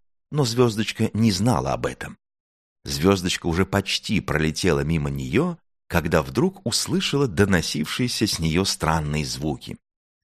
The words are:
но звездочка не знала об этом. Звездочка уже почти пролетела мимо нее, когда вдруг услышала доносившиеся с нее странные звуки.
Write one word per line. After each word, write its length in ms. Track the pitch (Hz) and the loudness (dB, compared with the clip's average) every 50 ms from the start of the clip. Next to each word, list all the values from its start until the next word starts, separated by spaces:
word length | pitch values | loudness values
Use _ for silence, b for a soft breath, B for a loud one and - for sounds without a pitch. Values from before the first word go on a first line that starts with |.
| _ _ _ _ _ _ | _ _ _ _ _ _
но 120 | 143 151 139 | -2 -2 -2
звездочка 680 | 113 113 123 127 120 101 107 101 - - - 110 - - | 0 2 2 2 2 2 0 -4 -4 -2 -2 -2 -2 2
не 180 | 104 113 113 | 2 2 2
знала 400 | 92 87 104 123 110 67 64 67 | 2 2 2 2 2 2 0 0
об 140 | 65 - - | -2 -2 -4
этом. 320 | 64 65 - - - - - _ _ _ _ _ _ _ _ _ _ _ _ _ | -6 -6 -8 -12 -14 -14 -16 _ _ _ _ _ _ _ _ _ _ _ _ _
Звездочка 640 | 69 71 69 78 95 101 90 85 90 - - - 87 | -8 -4 2 4 4 4 4 2 -2 -4 -2 -2 -2
уже 180 | 80 90 95 | 0 0 0
почти 540 | - - 101 - - - - - - 110 80 | 2 0 -2 0 0 -4 -6 -4 -2 -2 -2
пролетела 640 | - - 71 76 78 80 78 - - 92 76 71 | 0 0 0 0 0 0 0 0 2 2 2 2
мимо 280 | 71 76 82 80 71 71 | 2 0 0 0 0 -2
нее, 480 | 69 71 65 64 71 120 170 180 170 - _ _ _ _ _ _ | -4 -6 -6 0 0 0 0 0 -4 -8 _ _ _ _ _ _
когда 340 | - 85 76 - - 160 | -2 -2 0 2 2 2
вдруг 440 | 147 143 - - 160 190 - - - | 2 0 0 0 0 0 -2 -4 -6
услышала 600 | 117 - - - - 143 98 - - - 139 143 120 | -4 -2 -2 -2 -2 -2 -2 -2 0 0 0 0 0
доносившиеся 1000 | 80 73 101 95 95 85 - - - 143 151 - - - 127 123 - - 113 98 | 2 2 2 4 4 2 2 0 -4 -4 -4 -4 -2 -2 -2 -2 0 -2 -2 -2
с 120 | - - | -2 -2
нее 260 | 80 80 78 87 98 | -2 0 2 2 0
странные 600 | - - - - 80 80 82 76 73 76 76 76 | 0 -2 0 0 0 2 2 0 -2 -2 -2 -4
звуки. 520 | 64 62 65 71 78 67 60 - - - - _ _ _ _ _ _ _ _ | -4 -6 -6 -4 -4 -6 -6 -8 -14 -14 -16 _ _ _ _ _ _ _ _